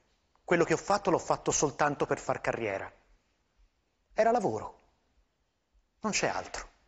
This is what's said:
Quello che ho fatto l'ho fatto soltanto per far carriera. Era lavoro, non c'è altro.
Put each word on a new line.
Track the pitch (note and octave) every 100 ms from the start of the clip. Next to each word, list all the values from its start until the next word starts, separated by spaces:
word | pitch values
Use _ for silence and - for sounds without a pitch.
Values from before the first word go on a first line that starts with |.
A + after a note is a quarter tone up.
| _ _ _ _
Quello | - E3+ D#3+
che |
ho | D#3+
fatto | - G3+ -
l'ho | D3+
fatto | - D3 -
soltanto | - D3 - D3 C#3+ D#3
per | C#3+
far | - B2+
carriera. | - A#2 A2 F#2+ F#2+ - _ _ _ _ _ _ _ _ _ _ _
Era | - A3
lavoro, | A#3+ F3+ G#2+ - - _ _ _ _ _ _ _ _ _ _ _ _
non | G#3+
c'è | - C#3
altro. | F2+ - - - _